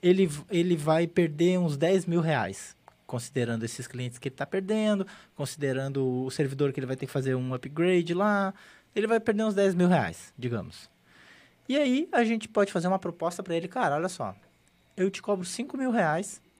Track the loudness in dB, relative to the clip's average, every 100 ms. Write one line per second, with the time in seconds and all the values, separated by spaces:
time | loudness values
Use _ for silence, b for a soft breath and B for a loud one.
0 | 6 6 4 0 -4 0 2 2 4 2
1 | 2 2 0 2 2 4 2 2 2 2
2 | 2 0 2 2 0 -6 -14 -20 -20 _
3 | _ -8 -6 -4 -2 -2 -4 -8 -10 -8
4 | -8 -6 -10 -6 -4 -4 -2 0 2 0
5 | -2 B B _ -8 -4 -2 -2 -2 -2
6 | 0 0 -4 -2 -2 0 0 0 -4 -6
7 | -4 -2 0 -2 -2 -6 -8 -2 2 2
8 | 2 0 2 2 0 -4 B B B -2
9 | 2 2 2 0 0 4 2 4 6 6
10 | 2 -6 -18 -8 -4 -4 -6 -14 -20 _
11 | B B B B B B _ 0 2 2
12 | 2 2 2 0 -2 0 0 0 0 -2
13 | -2 -4 -6 -4 -4 -4 -4 -2 0 0
14 | -2 -4 -8 -8 _ _ _ _ _ -4
15 | -2 -2 -4 -2 -2 -8 -8 -4 -2 2
16 | 2 0 -4 -12 _ _